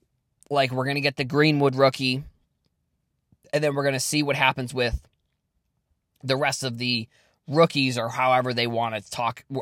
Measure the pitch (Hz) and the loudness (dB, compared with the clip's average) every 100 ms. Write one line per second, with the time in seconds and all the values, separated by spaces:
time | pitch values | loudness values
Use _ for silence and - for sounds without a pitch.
0 | _ _ _ _ _ 143 135 127 131 143 | _ _ _ _ _ 0 0 0 -2 0
1 | 139 135 131 139 156 147 139 131 135 - | -2 -2 -2 4 4 4 2 4 4 4
2 | 131 127 147 _ _ _ _ _ _ _ | -2 -2 -8 _ _ _ _ _ _ _
3 | _ _ _ _ _ 147 151 143 139 135 | _ _ _ _ _ -2 -2 0 0 0
4 | - 151 143 139 170 - 123 131 120 - | -2 -2 0 2 0 0 -6 -2 -2 -2
5 | _ _ _ _ _ _ _ _ _ _ | _ _ _ _ _ _ _ _ _ _
6 | _ _ 131 135 143 135 135 117 123 120 | _ _ -4 -2 0 -2 -6 -4 -2 -4
7 | 110 _ _ _ - 143 165 143 131 120 | -6 _ _ _ -4 2 4 4 0 -2
8 | 113 120 131 127 127 120 120 113 117 110 | -4 0 2 2 2 0 0 0 -2 -4
9 | - - 117 117 _ 135 | -8 -4 -4 -4 _ -6